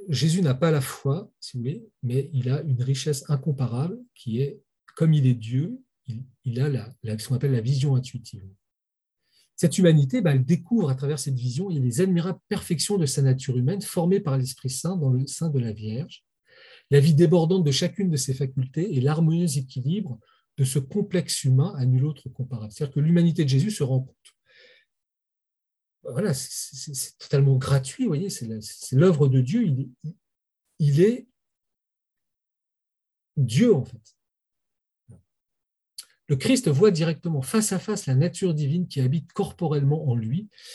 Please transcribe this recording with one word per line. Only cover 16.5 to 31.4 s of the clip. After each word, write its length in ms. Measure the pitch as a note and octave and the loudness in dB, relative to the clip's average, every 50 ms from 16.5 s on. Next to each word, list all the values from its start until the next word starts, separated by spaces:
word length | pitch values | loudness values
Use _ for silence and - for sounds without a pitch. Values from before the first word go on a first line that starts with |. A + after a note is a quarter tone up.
| _ - - - - - _ - | _ -20 -20 -20 -20 -20 _ 4
la 100 | C#3 C#3+ | 4 6
vie 140 | C#3 E3+ D3+ | 6 6 6
débordante 500 | D3 F3 D#3 F3+ E3+ D#3+ D#3+ F#3+ F#3+ E3 | 6 6 6 6 4 4 4 2 2 2
de 80 | D3 | 2
chacune 380 | C3 - F3 E3+ - - G3 F3+ | 2 0 -2 -2 -2 -2 -2 0
de 80 | D#3 | 0
ses 160 | C3+ - C3+ C3 | 0 -2 -4 -4
facultés 640 | C3 C#3+ C3 - C3+ B2+ - - D#3 F3+ A3 D#3+ | -4 -4 -4 -4 -4 -6 -4 -4 -4 -2 0 0
et 60 | B2+ | 0
l'harmonieux 560 | B2 C#3+ D#3 E3 E3 D#3 E3 F3 F3+ E3 C3 | 2 2 2 2 2 2 2 2 0 0 -2
équilibre 640 | C#3+ C3 - - B2+ B2 C#3+ F3+ G#3+ G3 C#3+ A2+ - _ _ _ _ _ _ _ | -4 -6 -6 -8 -6 -4 -2 -2 -2 -4 -6 -10 -14 _ _ _ _ _ _ _
de 60 | - C3+ | -2 -2
ce 160 | C3 - D3 | 0 0 -2
complexe 640 | C3 - - G#3 G3+ G3+ - F3+ E3 - - - - | -4 -2 -2 -4 -2 0 -2 -2 -2 -2 -4 -2 2
humain 300 | C3+ C3 C3 D3 G3 G3+ | 2 4 4 2 2 0
à 80 | C#3 B2 | -2 0
nul 200 | B2+ B2+ B2+ C#3 | 2 2 2 0
autre 240 | D#3 C#3+ - - C3 | 0 -4 -6 -12 -14
comparable. 420 | - - C3 - A#2+ G#2+ G#2+ G#2+ | -12 -10 -10 -8 -8 -10 -10 -12
C'est-à-dire 240 | - - D3+ C3 - | -8 -8 -8 -4 -2
que 40 | C#3+ | 0
l'humanité 440 | D3 D#3+ E3+ F3 E3+ E3+ D#3+ F3 D#3 | 2 4 4 4 4 4 2 2 2
de 60 | C3 | 2
Jésus 220 | C3+ C3+ E3+ G#3+ | 2 2 2 0
se 120 | G#3 - D3 | -2 -2 -2
rend 180 | B2 C3 C3 | 0 0 -2
compte. 140 | C3 - - _ _ - _ _ _ _ _ - - _ _ _ _ _ _ _ _ _ _ _ _ _ _ _ _ _ _ _ _ _ _ _ _ _ _ _ - | -2 -4 -10 _ _ -20 _ _ _ _ _ -20 -20 _ _ _ _ _ _ _ _ _ _ _ _ _ _ _ _ _ _ _ _ _ _ _ _ _ _ _ -14
Voilà, 300 | - - D3 G#3 F#3+ C3+ | -6 -4 -2 0 0 0
c'est, 420 | - - - - - - - C#3 | -2 -6 -8 -10 -12 -12 -12 -14
c'est, 180 | C3+ - D3+ C#3 | -14 -14 -10 -10
c'est 220 | - - - - | -10 -10 -10 -14
totalement 400 | - - - D3+ C#3 C#3 C3+ C3+ | -20 -4 0 2 4 4 4 4
gratuit, 460 | B2+ - - C#3 C3+ C3 - - - C4 | 2 2 0 0 0 0 -4 -6 -4 -2
vous 60 | G#3+ | -2
voyez, 200 | D#3 C#3+ G3 G3 | -2 -2 -4 -6
c'est 180 | - - A#2+ | -8 -8 -8
la, 140 | A2 A2+ G#2+ | -8 -8 -10
c'est 340 | - - - - - - B2+ | -10 -14 -16 -16 -8 0 2
l'œuvre 320 | C3 E3+ F#3+ E3 C#3 D3 | 4 6 6 4 4 4
de 140 | C3 B2+ C3 | 4 4 2
Dieu, 240 | B2+ B2 F#3 B3 A#3 | 2 2 0 0 0
il 160 | E3 C3 B2 | 0 0 -2
est, 80 | C#3+ - - _ - | -4 -8 -12 _ -16
il, 120 | D#3 - _ _ _ _ _ _ _ _ _ _ _ _ - | -16 -16 _ _ _ _ _ _ _ _ _ _ _ _ -2
il 220 | D#3 C#3+ C#3 D#3+ | 0 2 4 4
est 260 | F#3 A3 B3 B3+ - _ _ _ | 4 4 2 0 -6 _ _ _